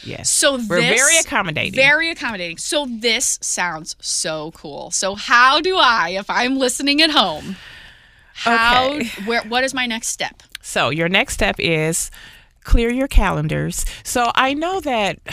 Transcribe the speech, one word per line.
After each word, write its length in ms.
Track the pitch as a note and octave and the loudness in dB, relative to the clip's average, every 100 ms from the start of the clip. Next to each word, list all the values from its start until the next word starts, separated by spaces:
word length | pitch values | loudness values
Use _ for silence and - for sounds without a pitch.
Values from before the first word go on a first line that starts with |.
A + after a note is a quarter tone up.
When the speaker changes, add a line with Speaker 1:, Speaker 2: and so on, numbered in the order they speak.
Speaker 1:
Yes. 240 | - - - | -14 -8 -2
Speaker 2:
So 240 | - D4+ | 2 2
Speaker 1:
We're 280 | C4+ A3 F3 | 0 0 0
very 140 | A#3 A3+ | 2 4
Speaker 2:
this 300 | C#4+ E4 D#4 | 4 4 2
Speaker 1:
accommodating. 480 | C4+ F#3+ D3+ A2+ G3 | -2 -2 -2 -2 2
Speaker 2:
Very 340 | C#4 D4+ E4 | 4 4 0
accommodating. 480 | E4 C4+ G#3 E3+ E3 | -4 -6 -6 -8 -10
So 300 | - D#4+ C#4 | -4 -2 -2
this 480 | A3+ A#3 A3+ - - | -4 -2 0 -2 -4
sounds 540 | - - F3 D#3+ E3 - | -4 -4 -4 -6 -12 -12
so 500 | - - F3 D#3 D3+ - | -8 -6 -4 -6 -10 -12
cool. 340 | D#3+ D3 C#3 | -16 -14 -8
So 240 | - F#3+ | -4 -4
how 480 | G3+ - A#3+ B3+ D4+ | -4 2 6 6 6
do 160 | F4 F#4 | 2 4
I, 320 | C4+ A3+ E3+ | 4 4 0
if 180 | F#3+ G3+ | -4 -4
I'm 260 | F#3 B3 C4+ | -2 0 0
listening 420 | B3+ - C#4 C#4+ | 0 0 0 2
at 100 | D#4+ | 2
home, 460 | D4 G3 D#3 D3 F#3+ - - - - _ _ _ | 2 0 -2 -8 -12 -14 -20 -20 -20 _ _ _
how, 600 | - A#3 A#3 A#3 B3 C4 D4 | -6 0 2 4 4 2 -2
Speaker 1:
Okay. 120 | A#3 - G3+ | -6 -8 -2
Speaker 2:
where, 180 | A#3 | -2
what 200 | A3 A#3+ | 0 -2
is 120 | C4 C4 | 0 -2
my 100 | B3 | -4
next 220 | A3+ - | -4 -6
step? 340 | - - - - - | -6 -8 -8 -20 -18
Speaker 1:
So 260 | - - C3 | -6 0 0
your 200 | D3+ E3+ | 0 0
next 260 | G3 C4 - | 0 0 -2
step 240 | G3 - | -2 -2
is 500 | - D#3+ D#3 E3+ - - - - _ _ | -2 0 0 -2 -6 -12 -20 -20 _ _
clear 280 | - - A#3 | 2 2 4
your 160 | B3 C#4 | 0 4
calendars. 800 | - G3 D#3+ D#3 D3 D#3 - - - | 4 4 2 -2 -2 -4 -4 -6 -8
So 280 | - B3+ A#3+ | -4 0 0
I 220 | - C4 C#4+ | 2 2 0
know 240 | E4 F#4+ | -2 -4
that 400 | D4 A#3 G3 - - | -2 0 -2 -4 -10